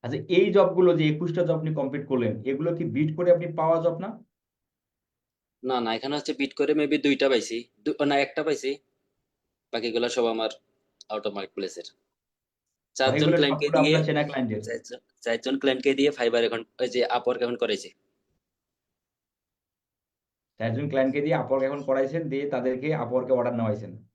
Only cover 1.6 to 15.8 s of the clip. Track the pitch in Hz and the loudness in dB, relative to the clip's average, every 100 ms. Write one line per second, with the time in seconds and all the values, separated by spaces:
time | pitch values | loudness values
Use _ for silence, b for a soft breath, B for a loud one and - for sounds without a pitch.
1.6 | 156 151 135 127 - 131 110 107 123 135 | -2 -2 -4 -6 -2 0 0 -2 -4 -2
2.6 | 165 170 117 120 156 156 175 175 170 156 | -2 -2 -4 0 0 0 2 2 2 -2
3.6 | 160 165 165 160 196 - - _ _ _ | 0 2 0 -2 -10 -12 -20 _ _ _
4.6 | _ _ _ _ _ _ _ _ _ _ | _ _ _ _ _ _ _ _ _ _
5.6 | 127 127 113 113 135 147 147 143 135 - | -4 -2 -2 -4 -4 -4 -4 -4 -4 -2
6.6 | 143 151 147 147 143 135 139 123 - 113 | 0 2 2 2 2 2 4 2 0 -8
7.6 | 120 _ 151 151 143 139 135 - 151 143 | -10 _ -6 -2 0 2 0 -2 -2 -2
8.6 | 131 143 _ _ _ _ _ _ _ _ | -4 -8 _ _ _ _ _ _ _ _
9.6 | _ 117 117 113 120 127 117 113 110 - | _ -6 -2 -2 -2 0 0 0 -4 -6
10.6 | _ _ _ _ - 107 104 101 95 - | _ _ _ _ -8 -6 -6 -8 -10 -8
11.6 | 95 - - _ _ _ _ _ _ _ | -10 -10 -18 _ _ _ _ _ _ _
12.6 | _ _ _ - 131 143 156 151 139 139 | _ _ _ 0 2 4 4 4 4 2
13.6 | 147 160 147 156 156 151 147 139 120 107 | 2 4 4 4 2 0 -2 -2 -4 -4
14.6 | 110 117 - 123 _ _ 117 117 131 135 | -6 -10 -10 -18 _ _ -4 -2 -2 0
15.6 | 139 127 | 0 2